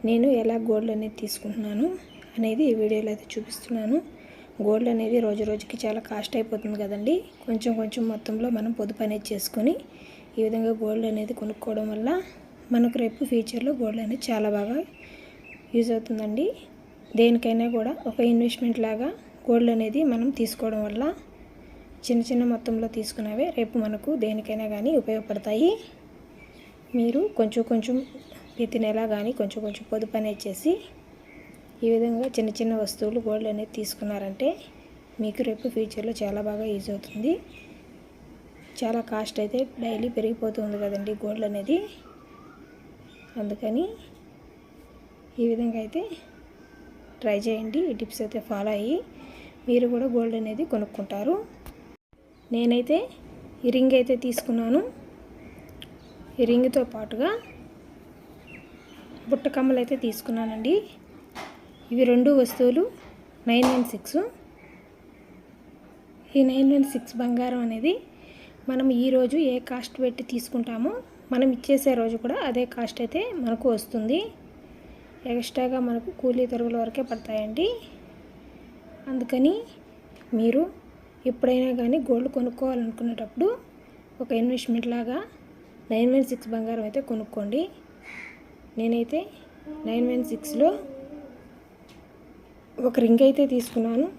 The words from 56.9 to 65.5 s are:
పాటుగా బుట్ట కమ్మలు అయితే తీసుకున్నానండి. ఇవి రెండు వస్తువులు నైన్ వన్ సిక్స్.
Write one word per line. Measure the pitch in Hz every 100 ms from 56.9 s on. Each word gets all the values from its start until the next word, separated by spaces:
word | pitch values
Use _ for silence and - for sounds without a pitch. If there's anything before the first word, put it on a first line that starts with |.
పాటుగా | 220 214 226 320 453 - - - - - - - - - - - - - - - - - - -
బుట్ట | 277 277 277
కమ్మలు | 262 254
అయితే | 240 269 233
తీసుకున్నానండి. | 208 - 226 220 220 233 392 415 - - - - - - - - - -
ఇవి | 240 247
రెండు | 247 254 277
వస్తువులు | 240 - 247 254 466 - - - - - 233
నైన్ | 240 254
వన్ | 254 240 208
సిక్స్. | - 302 453 - - - - - - - - - - - -